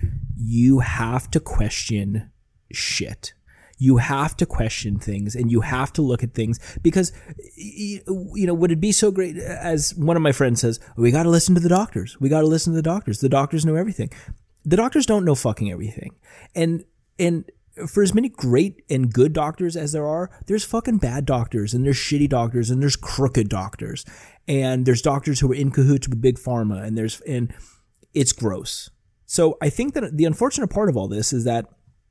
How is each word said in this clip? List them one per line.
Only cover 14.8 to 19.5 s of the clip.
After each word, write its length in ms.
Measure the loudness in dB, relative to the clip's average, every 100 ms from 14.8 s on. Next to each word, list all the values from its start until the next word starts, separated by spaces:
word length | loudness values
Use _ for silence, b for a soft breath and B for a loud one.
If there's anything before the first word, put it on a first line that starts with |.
| 2 2 2
don't 180 | 2
know 100 | 2 2
fucking 340 | 0 -2 -4
everything. 460 | -6 -8 -10 -14 -16 B B B
And, 300 | -2 -2 -2 -6 _ _ -2
and 260 | 0 0 -6 -18 _ -12 -4
for 140 | 2
as 100 | 2
many 160 | 2 0
great 540 | -2 2 2 2 -2 -4
and 220 | 0 0
good 180 | 4 4
doctors 440 | 2 -2